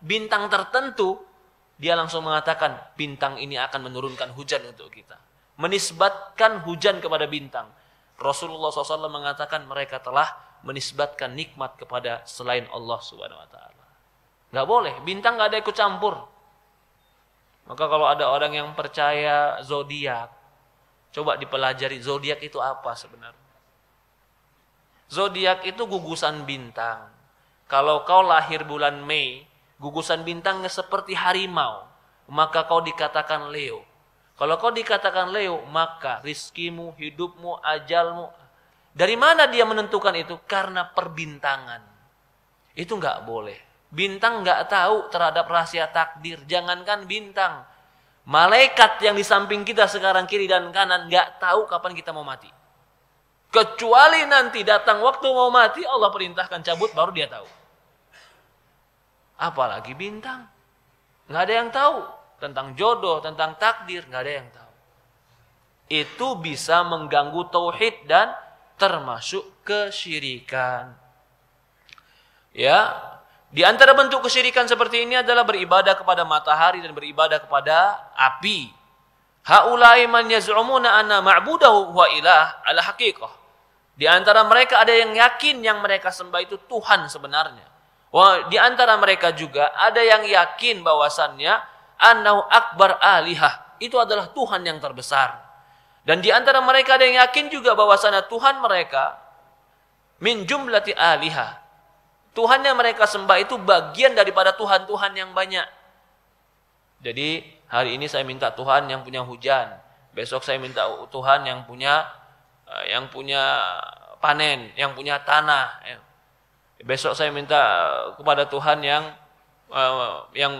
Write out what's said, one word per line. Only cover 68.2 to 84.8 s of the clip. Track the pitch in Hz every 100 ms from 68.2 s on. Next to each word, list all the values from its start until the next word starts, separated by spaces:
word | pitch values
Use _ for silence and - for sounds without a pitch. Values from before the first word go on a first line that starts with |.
| 214 - - _ _ -
termasuk | 196 170 135 113 - - - _
kesyirikan. | - 208 202 196 175 156 135 123 - 131 127 123 123 120 _ _ _ _ _ _ _ _ _ - _ _ _ _ _
Ya, | - 127 180 214 - - - _ _ _
di | 143
antara | 185 233 269 269
bentuk | 269 269
kesyirikan | 240 254 247 254 240
seperti | 233 226 233 240
ini | 254
adalah | 240 240 220
beribadah | 208 175 185 190 190
kepada | 185 180 165
matahari | 151 156 156 170 180
dan | 165
beribadah | 147 147 143 156 151
kepada | - 143 143 160 196 202 -
api. | - 131 123 202 196 123 - _ _ _ _ _ _ -
Haulai | 190 226 240 240 247
man | 233 233 226
yaz'umuna | 226 208 214 240 262 240
anna | 208 208 202
ma'budahu | 185 226 226 330 262 208 180 175
huwa | 170 151
ilah | 160 160 156 - -
ala | 165
haqiqah. | 196 - 233 - 110 - _ _ _ _ _ -
Di |
antara | 151 180 190 214
mereka | 220 233 254 208